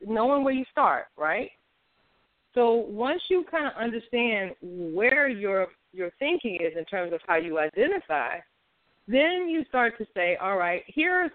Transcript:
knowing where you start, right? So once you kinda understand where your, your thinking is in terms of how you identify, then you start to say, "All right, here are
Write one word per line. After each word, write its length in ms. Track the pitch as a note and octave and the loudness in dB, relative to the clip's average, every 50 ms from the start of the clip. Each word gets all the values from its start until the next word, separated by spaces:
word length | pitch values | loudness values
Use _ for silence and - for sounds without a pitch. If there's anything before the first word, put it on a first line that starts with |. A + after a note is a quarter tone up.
knowing 420 | - G3+ A3 A3 A3+ B3+ C#4+ C#4+ C4+ | -8 -4 0 2 2 4 2 2 2
where 100 | C4+ C4 | 2 0
you 120 | C4 C4 - | 0 -2 -4
start, 340 | _ - C#4 G3 C#3+ A#2+ - - _ - | _ 2 4 4 4 2 -2 -8 _ -4
right? 340 | D3+ D#3 E3+ G#3 - G3 - _ _ _ _ _ _ _ _ _ _ _ _ _ _ _ _ _ _ _ _ | -2 -2 -2 -2 -4 -8 -12 _ _ _ _ _ _ _ _ _ _ _ _ _ _ _ _ _ _ _ _
So 180 | B3 A#3+ A#3 A#3 | 2 4 4 4
once 480 | A#3 G#3+ - G#3 G#3 A#3 C4 D#4 F4+ - - | 2 0 -2 -4 -4 -2 -2 -2 -2 -2 0
you 140 | F#4 F4+ E4+ - | 0 0 0 0
kinda 220 | - D#4+ D4 C4+ - - | -2 -2 -2 -2 -4 -4
understand 720 | A3+ A#3 A3 A#3 A3+ - - A#3+ A#3+ A#3+ A3 G3+ G3 F#3 - - | -4 -4 -4 -6 -6 -4 -2 0 0 0 0 0 -2 -4 -8 -12
where 680 | - F3+ F3 F3+ F3 E3 D#3+ F3+ G#3+ B3+ C4 D4 C#4+ C4+ | -14 -12 -10 -8 -8 -4 -2 0 2 4 4 4 2 2
your, 400 | B3 G3+ G3+ G3+ G3 F#3+ F#3 F3 - _ _ _ | 0 -2 -2 0 0 0 0 -2 -4 _ _ _
your 200 | - F#3 F#3 F3 - _ | -10 -8 -8 -8 -6 _
thinking 380 | C4+ D4 F4 D#4+ - A#3+ F#3 E3+ | -2 0 0 0 -2 -4 -4 -2
is 100 | E3+ E3 D#3+ E3+ | -4 -4 -4 -6
in 80 | D#3+ | -8
terms 260 | - G3 F#3+ F3+ E3+ E3+ | -6 -6 -4 -4 -4 -4
of 60 | D#3+ - - | -4 0 2
how 80 | F3 | 2
you 240 | E3 E3 E3+ D#3 D#3+ | 2 2 0 0 0
identify, 800 | D#3 D#3 - F#3+ A#3+ D#4+ G4+ F#4 - - D#3 C#3+ B2 B2 - F3 - _ _ _ _ _ _ _ _ _ _ _ _ - | 0 0 2 2 2 2 2 -2 -4 -2 -2 -2 -2 -2 -4 -8 -10 _ _ _ _ _ _ _ _ _ _ _ _ 0
then 400 | G#3+ C4 D4 E4 F4+ F4+ F#4 E4+ | 2 4 4 4 2 0 -2 -2
you 140 | D#4+ E4 C4 | -2 -2 -2
start 320 | - - B3+ A#3+ A#3 A3+ - | 0 0 2 2 2 0 -2
to 100 | A3 - _ | -8 -8 _
say, 200 | G3 F3 F3 F3+ - | -2 0 0 0 0
"All 200 | - F#3+ G3+ F#3 | -2 -2 0 0
right, 260 | F3 F3 F3 F3+ - - | 0 0 -2 -4 -6 -6
here 260 | - C#4+ D#4 F4+ F#4 | -4 -2 0 2 2
are 160 | F4+ F4+ D#4 - | 2 0 0 -2